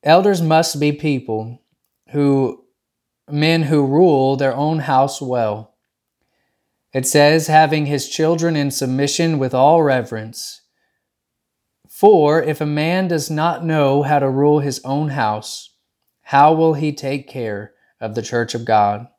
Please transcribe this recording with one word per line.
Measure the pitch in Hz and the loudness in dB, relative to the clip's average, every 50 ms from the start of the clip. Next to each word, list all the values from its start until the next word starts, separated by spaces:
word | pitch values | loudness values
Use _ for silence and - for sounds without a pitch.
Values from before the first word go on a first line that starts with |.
elders | - 147 160 180 196 208 196 170 | 4 4 4 4 4 2 0 0
must | 170 156 160 160 165 - - 143 | 0 2 2 2 2 0 -2 -2
be | 147 147 | -2 -2
people | 147 147 - 151 143 127 - - 110 110 110 117 123 - _ _ _ _ _ _ _ _ _ _ | -2 -2 -2 -2 -2 -2 -4 -6 -6 -6 -6 -10 -14 -18 _ _ _ _ _ _ _ _ _ _
who, | - 147 143 143 139 135 135 120 - - _ _ _ _ _ _ _ _ _ _ _ _ _ - | -4 0 2 2 2 2 0 -2 -4 -10 _ _ _ _ _ _ _ _ _ _ _ _ _ -8
men | 147 147 151 160 165 165 | -4 -2 0 2 2 0
who | 160 139 160 147 139 | 0 0 0 0 2
rule | 135 139 156 185 175 147 135 131 135 139 | 2 2 4 4 4 4 2 2 0 0
their | 135 139 135 117 | 0 -2 -2 -2
own | 131 147 151 160 156 | -2 -2 -2 -2 -2
house | 139 143 139 131 135 139 - - | -2 0 2 2 2 0 -2 -8
well. | 143 127 127 123 113 107 104 107 110 _ _ _ _ _ _ _ _ _ _ _ _ _ _ _ _ _ _ _ _ _ _ _ _ _ | -8 -4 -2 -2 -2 -2 -4 -6 -10 _ _ _ _ _ _ _ _ _ _ _ _ _ _ _ _ _ _ _ _ _ _ _ _ _
It | - 135 127 | -8 -6 -4
says, | - - 151 147 147 156 160 156 | 0 2 4 4 4 4 2 0
"Having | 156 151 156 160 147 156 151 151 | 4 4 4 4 4 2 -2 -2
his | 143 147 135 - - | -2 -4 -4 -6 -8
children | - - 156 160 170 160 165 170 160 | -4 -2 0 0 0 0 0 -2 -2
in | 147 143 143 | -2 -2 -4
submission | 131 - 139 127 131 135 143 139 - - 170 165 160 143 | -4 -4 -4 -4 -2 -2 -2 -2 0 -2 -2 0 0 -2
with | 135 127 - | -2 -2 0
all | 127 131 147 165 170 | 2 4 4 4 4
reverence. | 156 143 131 127 113 - 117 110 110 113 117 - - - - _ _ _ _ _ _ _ _ _ _ _ _ _ _ _ _ _ _ _ _ _ _ _ _ _ _ _ | 2 2 0 -2 -2 -6 -10 -12 -12 -12 -14 -14 -16 -16 -18 _ _ _ _ _ _ _ _ _ _ _ _ _ _ _ _ _ _ _ _ _ _ _ _ _ _ _
For | - - - 208 208 170 151 147 151 165 | -6 4 4 6 6 6 4 4 2 2
if | 127 151 151 - | 0 -2 -4 -4
a | 156 | -4
man | 151 147 147 151 165 180 185 190 | -4 -4 -2 -2 -2 -2 -2 -2
does | 175 175 156 139 - | -2 -4 -4 -4 -4
not | 160 151 156 170 175 - 170 | -4 -2 -2 -2 -2 -4 -4
know | 160 160 151 147 135 139 143 | -2 0 2 2 2 2 0
how | 143 139 151 143 | 0 0 0 0
to | 139 135 | 0 0
rule | 131 135 143 147 147 151 | 0 2 2 2 2 2
his | 143 143 127 - - | 0 -2 -6 -8 -8
own | 131 135 143 156 151 | -6 -4 -4 -4 -4
house, | 135 143 113 107 107 107 - - - - - _ _ _ _ _ _ _ _ _ _ _ | -4 -2 -2 -2 -4 -6 -8 -12 -16 -16 -18 _ _ _ _ _ _ _ _ _ _ _
how | _ - - 139 147 156 | _ -2 2 4 4 4
will | 160 160 165 160 156 | 4 4 2 0 0
he | 143 151 151 | 0 -4 -6
take | 143 - - 135 139 139 135 - | -6 -6 -8 -8 -8 -8 -10 -12
care | - 135 117 110 104 101 104 - _ _ _ _ _ _ | -10 -8 -8 -8 -8 -10 -12 -16 _ _ _ _ _ _
of | 110 110 107 | -12 -8 -6
the | 120 | -8
church | 107 - 123 120 117 113 - | -6 -4 -2 -4 -2 -2 -6
of | 120 113 | -8 -2
God?" | 113 110 107 104 101 104 107 120 - _ | 0 2 2 2 2 -2 -6 -10 -18 _